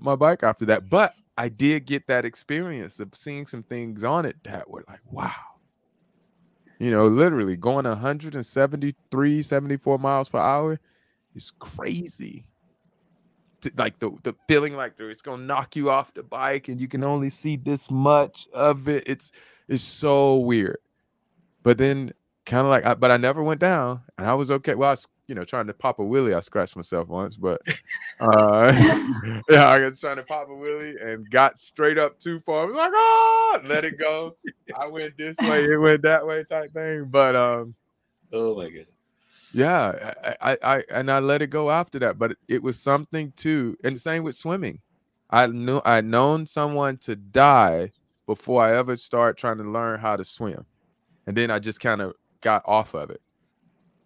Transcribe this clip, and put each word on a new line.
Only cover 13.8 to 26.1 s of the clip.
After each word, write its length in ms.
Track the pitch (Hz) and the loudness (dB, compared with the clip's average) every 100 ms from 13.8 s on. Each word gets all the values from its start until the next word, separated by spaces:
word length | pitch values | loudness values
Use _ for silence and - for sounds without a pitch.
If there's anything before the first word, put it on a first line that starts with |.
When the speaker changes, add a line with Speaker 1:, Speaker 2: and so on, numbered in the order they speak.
| 110 - | -6 -4
Speaker 1:
the, 140 | 107 - | -8 -6
the 120 | - - - | -10 -8 0
feeling 280 | 143 143 139 | 0 0 -6
like 180 | 123 - | -10 -12
it's 220 | 110 110 | -16 -16
gonna 220 | 143 127 | -14 -12
knock 340 | 131 135 131 151 | -4 -4 -4 -4
you 140 | 143 | 0
off 240 | 135 135 | 0 -2
the 80 | - | -12
bike 460 | 120 123 135 139 135 | -14 -6 -4 -4 -6
and 120 | 127 | -8
you 80 | 131 | -6
can 160 | 135 | -4
only 240 | 139 143 135 | -2 -2 -4
see 280 | - 156 143 | -6 -6 -4
this 340 | 147 143 - | -4 -6 -4
much 580 | 131 143 147 139 - - | 0 4 4 2 -6 -14
of 340 | 127 147 139 139 | -2 0 0 -2
it. 140 | 143 - | -4 -4
It's, 240 | 135 - _ _ _ - | -8 -12 _ _ _ -6
it's 140 | 131 | -6
so 540 | - - 151 139 139 135 | -6 -4 2 4 4 4
weird. 420 | 123 117 92 - _ _ _ _ _ _ _ _ | 2 2 0 -4 _ _ _ _ _ _ _ _
But 140 | 120 117 | 2 2
then 380 | 135 139 123 - _ _ - | 2 0 -6 -14 _ _ -4
kinda 220 | 123 139 | 0 2
like, 160 | 131 120 | 2 2
I, 80 | |
but 160 | 113 123 | 2 4
I 80 | 123 | 4
never 240 | 127 151 | 2 0
went 180 | 151 156 | -2 0
down 400 | 180 170 123 123 - - | 0 0 -2 -6 -12 -6
and 100 | 104 | -2
I 60 | |
was 180 | 135 135 | -2 0
okay. 240 | 139 151 | -2 -2
Well, 140 | 123 139 | 0 2
I 40 | |
was, 140 | 131 - _ - | 0 -6 _ -14
you 80 | |
know, 100 | 107 | -12
trying 220 | 87 123 107 | -8 -6 -8
to 80 | |
pop 240 | - 131 110 | -4 -4 -2
a 40 | |
wheelie. 340 | 104 | -2